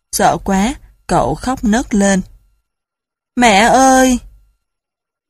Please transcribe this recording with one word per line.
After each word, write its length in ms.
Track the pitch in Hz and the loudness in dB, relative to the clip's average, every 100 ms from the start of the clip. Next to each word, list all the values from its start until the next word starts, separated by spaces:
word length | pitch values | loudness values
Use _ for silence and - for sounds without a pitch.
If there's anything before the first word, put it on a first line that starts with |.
| _ | _
sợ 260 | - 185 165 | -2 -2 -2
quá, 300 | - 190 214 294 - _ - | -4 -2 -2 -6 -16 _ -6
cậu 280 | 165 120 | -4 -2
khóc 300 | 147 - 262 | -6 -8 -4
nấc 300 | 220 220 - | -2 -2 -2
lên. 280 | 208 196 190 190 - _ _ _ _ _ _ _ _ _ - | -2 0 0 -4 -16 _ _ _ _ _ _ _ _ _ -2
"Mẹ 240 | 240 196 | 2 2
ơi!" 580 | 226 240 262 262 262 247 - - _ _ _ _ _ _ _ _ _ | 2 4 4 4 2 -2 -6 -20 _ _ _ _ _ _ _ _ _